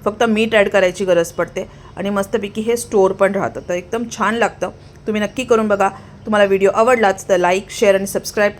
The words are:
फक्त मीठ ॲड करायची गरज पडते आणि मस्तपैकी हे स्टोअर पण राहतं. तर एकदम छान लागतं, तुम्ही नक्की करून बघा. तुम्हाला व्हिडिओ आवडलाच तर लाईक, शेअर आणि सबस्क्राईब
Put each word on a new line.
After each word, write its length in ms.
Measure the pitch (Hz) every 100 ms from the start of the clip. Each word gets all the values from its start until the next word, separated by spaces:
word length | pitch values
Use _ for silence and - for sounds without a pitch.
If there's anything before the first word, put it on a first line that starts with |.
| 214
फक्त 180 | 208
मीठ 320 | 233 214 226 220
ॲड 140 | 202
करायची 360 | 202 185 180 190
गरज 260 | 170 170
पडते 380 | - 170 196 - - - -
आणि 120 | 196
मस्तपैकी 520 | 202 196 226 202 214
हे 160 | 220 233
स्टोअर 340 | - 208 190
पण 200 | - 196
राहतं. 280 | 196 123 131 -
तर 40 |
एकदम 300 | 180 180 226 233 220
छान 180 | 202 233
लागतं, 340 | 202 - 185 - - - -
तुम्ही 140 | 214
नक्की 220 | 208 -
करून 240 | 240 226 214
बघा. 220 | 202 196 - - - -
तुम्हाला 200 | 208 202
व्हिडिओ 240 | 196 196
आवडलाच 580 | - 226 247 202 190 -
तर 80 | 185
लाईक, 320 | 180 185 202
शेअर 260 | - 208 190
आणि 120 | 196
सबस्क्राईब 440 | - - - 208